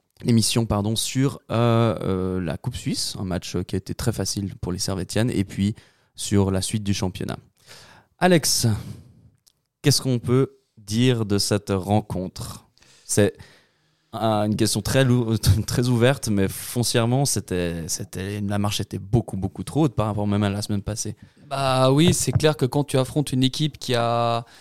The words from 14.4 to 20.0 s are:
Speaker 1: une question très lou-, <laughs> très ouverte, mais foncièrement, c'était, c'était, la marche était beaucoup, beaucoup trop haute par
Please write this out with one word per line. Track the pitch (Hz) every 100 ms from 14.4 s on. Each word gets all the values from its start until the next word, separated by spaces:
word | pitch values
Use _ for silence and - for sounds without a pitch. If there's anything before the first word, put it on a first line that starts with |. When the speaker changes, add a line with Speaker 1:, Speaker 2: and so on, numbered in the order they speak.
| 104
Speaker 1:
une | 104
question | 107 110
très | - 135
lou-, | 135 120 113 113
<laughs> | - 110 -
très | - 123
ouverte, | 123 120 139 -
mais | 101 95
foncièrement, | - - - 110 123 117 127 139
c'était, | - - 90 87 85 80
c'était, | - 98 - 95 104
la | 101 101
marche | 101 -
était | 95 -
beaucoup, | 98 117 - 95
beaucoup | 95 -
trop | - 139
haute | 156
par | -